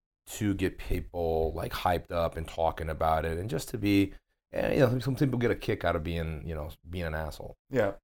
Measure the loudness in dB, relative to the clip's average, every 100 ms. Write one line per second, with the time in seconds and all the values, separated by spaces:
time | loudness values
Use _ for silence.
0 | _ _ -14 -2 0 2 0 -2 -4 -4
1 | -4 -2 0 2 2 0 -6 -2 0 0
2 | 0 -2 0 -2 -6 0 0 0 -4 0
3 | 2 2 0 -2 -4 -4 -4 -2 4 6
4 | 4 0 _ _ _ -2 2 4 4 4
5 | 0 0 2 4 2 2 -2 0 0 0
6 | 0 -2 -2 -4 -6 -6 -8 -12 -10 -6
7 | -4 -4 -4 -8 -12 -16 _ 0 2 -2